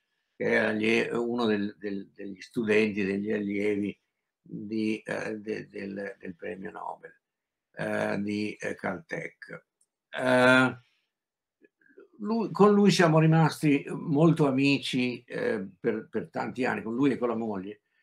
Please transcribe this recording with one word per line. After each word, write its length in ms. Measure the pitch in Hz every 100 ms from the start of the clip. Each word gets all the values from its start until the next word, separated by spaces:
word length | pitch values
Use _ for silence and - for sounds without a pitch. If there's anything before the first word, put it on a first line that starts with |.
| _ _ _
che 100 | -
era 280 | 107 117 110
gli-, 360 | 107 110 117 113
uno 320 | 117 120 120 117
del, 300 | 104 101 -
del, 300 | 104 98 95
degli 260 | - 101 95
studenti, 640 | - 123 107 107 110 101
degli 260 | 98 98 104
allievi 640 | 107 101 101 104 104 101 - _ _ _ _
di, 600 | - 113 104 110 107 107
eh, 340 | - 101 101 110
de-, 300 | 104 104 98
del, 480 | 101 98 98 98 -
del 160 | 95
premio 360 | 87 98 92 98
Nobel, 420 | 90 85 87 85 _ _ _ _ _ _
eh, 480 | - 107 107 107 101
di, 320 | 101 104 104
eh, 200 | 101 107
Caltech. 920 | 101 101 87 - 80 80 - - - _ _ _ _ _
Eh, 680 | 143 127 127 127 131 127 127 _ _ _ _ _ _ _ _ _ _ _ - - -
lui, 300 | 208 226 196
con 220 | 165 208
lui 180 | 202 202
siamo 280 | 165 170 156
rimasti 680 | 160 160 151 - 151 143 -
molto 580 | - - 143 165 151 143
amici, 760 | 127 139 135 - 131 123 120
eh, 420 | - 120 113 110 98 -
per, 300 | 117 107 -
per 200 | 107 85
tanti 340 | - 117 -
anni, 180 | 123 107
con 120 | 101
lui 180 | 117 143
e 60 | 113
con 100 | 120
la 80 | 120
moglie, 460 | 113 98 95 104 _ _